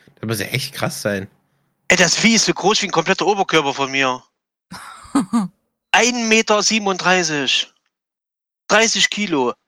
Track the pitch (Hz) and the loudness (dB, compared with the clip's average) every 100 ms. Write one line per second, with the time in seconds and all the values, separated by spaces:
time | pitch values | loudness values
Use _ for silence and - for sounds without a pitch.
0 | _ _ 113 110 95 131 - - 107 - | _ _ -6 -6 -4 -6 -6 -6 -6 -4
1 | 107 101 98 _ _ _ _ _ - 180 | -4 -4 -8 _ _ _ _ _ -2 2
2 | 170 - 220 226 - - 180 214 196 160 | 2 2 4 4 2 0 0 0 0 -2
3 | 165 190 170 202 185 160 143 135 135 135 | 0 0 0 0 0 0 0 -2 -2 0
4 | 135 127 - _ _ _ _ - - - | 0 -2 -8 _ _ _ _ -20 -18 -20
5 | - 277 185 233 185 - _ _ _ 185 | -4 -2 0 -2 -2 -8 _ _ _ 2
6 | 240 240 226 220 220 214 196 220 196 180 | 2 0 2 2 4 2 2 0 0 -2
7 | 180 185 170 147 127 - - _ _ _ | 2 2 2 -2 0 -2 -4 _ _ _
8 | _ _ _ _ _ _ - 208 226 202 | _ _ _ _ _ _ 0 2 2 0
9 | - - 208 147 123 - | -2 -2 -2 0 0 -4